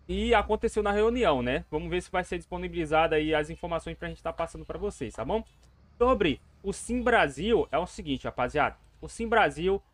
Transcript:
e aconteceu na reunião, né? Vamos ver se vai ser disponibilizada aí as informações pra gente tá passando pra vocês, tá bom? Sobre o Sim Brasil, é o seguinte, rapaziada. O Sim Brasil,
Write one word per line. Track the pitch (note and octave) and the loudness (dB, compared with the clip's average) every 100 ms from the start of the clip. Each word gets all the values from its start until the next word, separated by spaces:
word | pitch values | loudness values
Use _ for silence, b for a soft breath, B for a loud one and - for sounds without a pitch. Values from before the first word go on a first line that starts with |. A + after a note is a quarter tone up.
| - | -6
e | F#3+ A3+ | -2 2
aconteceu | A3 G3 G#3 - A3 | 2 2 0 -2 0
na | G3+ | 0
reunião, | G#3 A3 B3 G3+ C3+ | 2 2 2 2 2
né? | B2 D3 E3+ | 2 -2 -4
Vamos | D3+ E3+ | -6 -4
ver | F3+ | -6
se | - | -4
vai | F3+ | -4
ser | F3 F3+ | -4 -6
disponibilizada | - F3+ F3+ E3+ D#3 D#3 E3 D#3 | -8 -8 -6 -6 0 4 4 2
aí | D#3 | 2
as | D3+ D3+ | 0 0
informações | D#3+ F3 E3 - D#3+ | -6 -6 -6 -6 -10
pra | E3+ | -10
gente | E3 | -10
tá | E3+ | -8
passando | E3 E3 D#3+ | -6 -8 -8
pra | D#3 E3 | -12 -8
vocês, | G3+ - A2+ | -8 -8 -10
tá | - | -6
bom? | A#2+ G#3+ - _ _ _ _ - | -4 -4 -4 _ _ _ _ 0
Sobre | A#3+ A#3+ F#3+ - - _ | 2 4 2 0 -6 _
o | G3 | -8
Sim | F#3+ - B3 | -8 -4 -2
Brasil, | A#3 A3+ D#3 C3+ G3+ G#3+ B2 | 4 4 4 0 2 2 2
é | D3 | -2
o | F3+ | -2
seguinte, | - E3 C3 | -6 -6 -4
rapaziada. | A#2+ - B2+ D3 B2 - _ - | -4 -4 -2 2 0 -2 _ -18
O | D#3+ | -14
Sim | - A3+ | -8 0
Brasil, | A3+ E3+ C#3+ F3+ G3 - | 4 4 2 -2 -2 -4